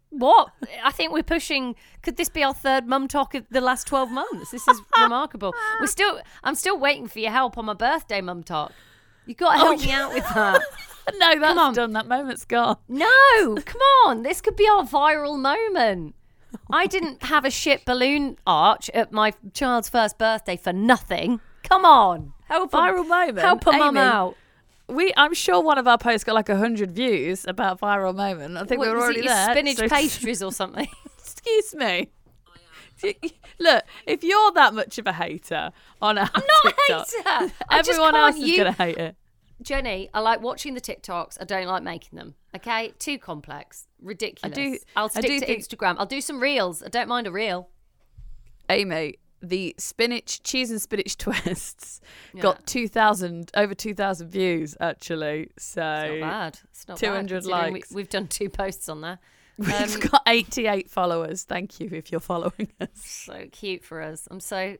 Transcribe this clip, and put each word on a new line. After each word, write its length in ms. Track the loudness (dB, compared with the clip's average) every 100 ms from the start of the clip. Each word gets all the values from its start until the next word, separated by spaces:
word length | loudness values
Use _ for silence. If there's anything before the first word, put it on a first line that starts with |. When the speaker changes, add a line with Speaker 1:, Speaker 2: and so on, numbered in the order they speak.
| _
Speaker 1:
what? 400 | 0 6 6 6 _ -14 -4
I 80 | -4
think 200 | -2 -2
we're 100 | -2
pushing, 540 | -2 -4 -2 -4 -4 -10 _ -12
could 160 | -10 -6
this 120 | -6
be 120 | 0
our 120 | -2 0
third 320 | 0 0 2
Mum 200 | -2 0
Talk 280 | -2 -2 -6
of 100 | -4
the 100 | -2
last 240 | 0 -2 -2
twelve 240 | -2 -2
months? 400 | -4 -6 -8 -12
This 180 | 0 2
is 140 | 2 2
Speaker 2:
<laughs> 100 | 2
Speaker 1:
remarkable. 540 | 4 2 -4 -6 -6 -4 -4 -4
We're 60 | -4
still, 340 | 0 0 0 -10 -8
I'm 120 | -6 -4
still 240 | -2 0
waiting 280 | 0 0 -4
for 120 | -6
your 100 | -2
help 280 | 0 -2 -4
on 60 | -8
my 80 | -2
birthday 460 | 0 -2 -4 -6
Mum 200 | -6 -10
Talk. 300 | -8 -6 -6 -12 _ _ _ _ -18
You 60 |
gotta 260 | 0 4 8
Speaker 2:
Oh, 60 | 6
Speaker 1:
help 100 | 6
me 80 | 0
Speaker 2:
yeah. 160 | 0 -2
Speaker 1:
out 80 |
with 100 | -4 -2 0
that. 260 | 4 4 2
Speaker 2:
<laughs> 40 | -6 -20 -10 -10 2
No, 200 | 2 4
that's 0 |
Speaker 1:
Come 180 | 4 4
on. 160 | 2
Speaker 2:
done. 200 | 2 -2
That 140 | -4 -4
moment's 380 | -4 -4 -8 -2
gone. 320 | 0 0 -2 -6
Speaker 1:
No, 680 | -2 6 8 10 8 4 0 -6
come 160 | 2 6 8 6
on. 160 | 4
This 160 | -2 -2
could 140 | -2 4
be 120 | 6
our 160 | 6
viral 560 | 4 2 2 2 -2 -2
moment. 720 | 0 0 0 2 0 0 -6 -16 _ _ _ -20 -2
I 140 | 0 0
didn't 360 | -2 -4 -8
have 200 | -2 0 0
a 40 |
shit 340 | -2 0 0 0
balloon 520 | 0 2 0 -2 -4 0
arch 440 | 4 4 2 -2
at 200 | -2 -2
my 220 | 0 0 -2 -12
child's 360 | -4 0 0 0
first 280 | 0 0 0
birthday 380 | -2 -2 -4 -6
for 160 | -4
nothing. 680 | 0 2 2 0 -4 -2 -4 -6 -16
Come 220 | 2 6 10
on. 480 | 10 8 2 -6 -18 -4
Help 260 | -2 2
a, 40 | 2
Speaker 2:
Viral 300 | 4 2 2
moment, 320 | 2 2 2
Speaker 1:
help 260 | 2 4 4
a 40 |
mum 260 | 4 4 4
Speaker 2:
Amy. 80 | 4
Speaker 1:
out. 300 | 4 0 -6 _ _ _ _ -8
Speaker 2:
We, 240 | -2 0 4
I'm 160 | 4
sure 280 | 2 2 2
one 160 | 4 4
of 80 | 4
our 100 | 4
posts 260 | 2 0
got, 120 | 0 0
like, 140 | 2
a 80 | 0
hundred 340 | 0 -2 -4
views 540 | -2 0 0 -2 -4 -6
about 320 | -4 -4 -2
viral 360 | -2 0 -2 -2
moment. 420 | -4 -6 -10 -10
I 60 | -4
think 140 | -2
Speaker 1:
What, 100 | 0
Speaker 2:
we're 60 | 2
Speaker 1:
was 80 | 0
Speaker 2:
already 140 | 0
Speaker 1:
it 40 | 0
your 80 |
Speaker 2:
there, 180 | 2 2
Speaker 1:
spinach 260 | 2 0 0
Speaker 2:
so 100 | 0
Speaker 1:
pastries 560 | 2 0 -2 -6 -6
or 80 | -8
something? 360 | -6 -6 -6 -10 -10
<laughs> 140 | -20 -20
Speaker 2:
Excuse 540 | -20 -14 0 0 0 -4
me. 340 | -2 -2 -4 _ _ _ _ _ _ -20 -20 _ -6 -6 -10 -12 -20 0
Look, 240 | 2 4 0 -12 -6
if 160 | -4
you're 280 | 2 4 4
that 200 | 6 4
much 240 | 2 -6 -6
of 80 | -6
a 60 |
hater 580 | -4 -6 -8 -8 -6 -6 -12 _ _
on 160 | 0 0
our 120 | 0
Speaker 1:
I'm 100 | 0 4
not 180 | 6 6
a 20 | 4
Speaker 2:
TikTok, 300 | 2 0 -4
Speaker 1:
hater. 440 | -6 -2 -2 -2 -6 0
I 80 | 2
just 100 | 2
Speaker 2:
everyone 240 | 4 4
Speaker 1:
can't 220 | 6 4 4
Speaker 2:
else 80 |
is 60 | 0
Speaker 1:
u- 80 | 2
Speaker 2:
gonna 140 | 2
hate 260 | 0 -4 -4
it. 180 | -8 -12 _ _ _ -20
Speaker 1:
Jenny, 480 | -8 -6 -4 -8 -6
I 60 | -2
like 220 | 0 0
watching 320 | -4 -8 -10 -10
the 60 |
TikToks. 560 | -12 -14 -10 -8 -8 -12
I 60 | -8
don't 220 | -6 -4
like 140 | -6
making 340 | -6 -14 -16 -20
them. 180 | -20 -20 _ -16
Okay? 380 | -6 -6 -6 -10
Too 180 | -10 -10
complex. 720 | -10 -16 -14 -18 -18 -20 -20 _
Ridiculous. 560 | -18 -10 -10 -10 -10 -6
Speaker 2:
I 40 |
do, 160 | -6 -8 -6 -4
Speaker 1:
I'll 80 | -4
Speaker 2:
I 20 |
Speaker 1:
stick 160 | -2 -2
Speaker 2:
do 140 | -2
Speaker 1:
to 60 | -4
Speaker 2:
think 180 | -6
Speaker 1:
Instagram. 320 | -8 -4 -2 -2
I'll 80 | -4
do 140 | -6
some 180 | -8 -4
reels. 420 | -2 0 -2 -6
I 40 | -8
don't 180 | -6 -4
mind 180 | -4 -4
a 40 |
reel. 380 | -6 -4 -6 -8 _ _ _ _ -20 -18 -18 -20 -14 -2
Speaker 2:
Amy, 460 | 0 0 -4 -6 -10 _ _
the 340 | -6 -6 -6 -8
spinach, 640 | -12 -4 -4 -4 -8 -10
cheese 280 | -6 -4 -4
and 100 | -6
spinach 360 | -2 -2 -2 -6
<laughs> 0 |
twists 840 | -6 -4 -4 -6 -10 -16 -20 -20 _ -20 -20
Speaker 1:
Yeah. 80 | -2
Speaker 2:
got 240 | 0 0 -6
two 220 | -6 -4
thousand, 640 | 2 2 2 -4 -10 -6 -2
over 180 | -2
two 200 | -4 -10
thousand 360 | -4 -4 -4 -8
views, 460 | -2 -2 -2 -4 -6
actually. 720 | -8 -6 -10 -6 -6 -6 -10 -16
So 260 | -12 -8
Speaker 1:
It's 380 | -6 -4 -6 -6
not 80 | -6
bad. 300 | -8 -10 -12 _
It's 160 | -20 -18
not 120 | -6
bad, 80 | -4
Speaker 2:
two 60 |
hundred 300 | -4 -6 -8
Speaker 1:
considering 300 | -4 -4 -2
Speaker 2:
likes. 180 | -6 -12
Speaker 1:
we, 40 | -12
we've 140 | -8
done 180 | -6 -6
two 220 | -6 -6
posts 400 | -4 -6 -8 -12
on 120 | -12
there. 180 | -12 -14 _ _ _ -8
Speaker 2:
We've 380 | -4 -2 -2 -4
Speaker 1:
Um, 40 |
Speaker 2:
got 200 | 2 2 4
eighty-eight 640 | 2 0 -4 -2 -4 -6
followers. 540 | -4 -2 -2 -6 -10
Thank 360 | -10 -10 -10 -12
you 100 | -12
if 180 | -12 -8
you're 80 | -8
following 540 | -6 -6 -6 -6 -10 _
us. 80 | -14 -14
Speaker 1:
So 440 | -18 -18 -18 -18 -20
cute 320 | -14 -10 -10
for 180 | -12 -14
us. 260 | -14 -14 -18
I'm 120 | -16
so, 360 | -10 -8 -8